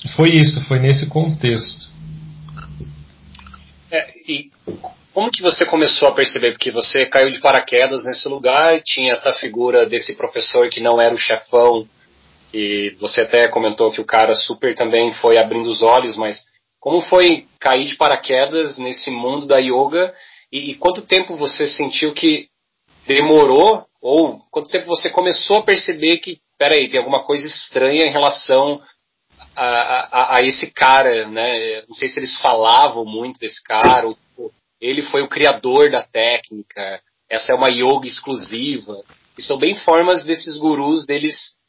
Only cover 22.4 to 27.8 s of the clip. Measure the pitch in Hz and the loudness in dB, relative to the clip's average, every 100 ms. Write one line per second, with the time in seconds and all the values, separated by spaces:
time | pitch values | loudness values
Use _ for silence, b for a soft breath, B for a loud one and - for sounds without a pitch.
22.4 | - _ _ _ _ _ - 139 151 156 | -6 _ _ _ _ _ -2 0 4 6
23.4 | 139 131 196 214 - _ 120 147 151 - | 6 6 4 2 -4 _ 0 2 2 -4
24.4 | _ 156 147 185 175 165 170 - 180 170 | _ -10 -4 -6 -2 -4 -2 -2 0 0
25.4 | - 208 214 196 - 160 156 170 - 165 | 2 0 2 0 0 0 0 0 -4 -14
26.4 | _ - 143 151 127 131 120 135 - 147 | _ -4 0 2 0 -2 -2 -2 -2 -4
27.4 | 151 - - 131 | 0 0 -2 0